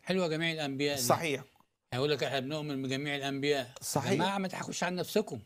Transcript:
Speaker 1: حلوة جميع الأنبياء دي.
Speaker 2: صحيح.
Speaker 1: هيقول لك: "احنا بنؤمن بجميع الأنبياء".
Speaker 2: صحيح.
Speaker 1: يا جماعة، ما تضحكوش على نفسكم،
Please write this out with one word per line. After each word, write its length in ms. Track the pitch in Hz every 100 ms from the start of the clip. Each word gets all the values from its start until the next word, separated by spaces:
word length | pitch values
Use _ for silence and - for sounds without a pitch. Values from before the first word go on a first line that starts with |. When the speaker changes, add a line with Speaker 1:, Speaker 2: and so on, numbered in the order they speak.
Speaker 1:
حلوة 260 | - 185 175
جميع 240 | 156 165
الأنبياء 440 | 160 143 135 143 143
دي. 60 |
Speaker 2:
صحيح. 400 | 120 151 165 131 - _ _ _ _
Speaker 1:
هيقول 180 | 123 143
لك: 120 | 143
"احنا 180 | 139 135
بنؤمن 420 | 131 156 151 135
بجميع 340 | 135 135 147 143
الأنبياء". 500 | 135 139 143 143 120 -
Speaker 2:
صحيح. 300 | - 151 143
Speaker 1:
يا 60 | 196
جماعة، 220 | 180 196
ما 100 | 190
تضحكوش 360 | - - -
على 120 | 175 180
نفسكم، 420 | 170 208 220 127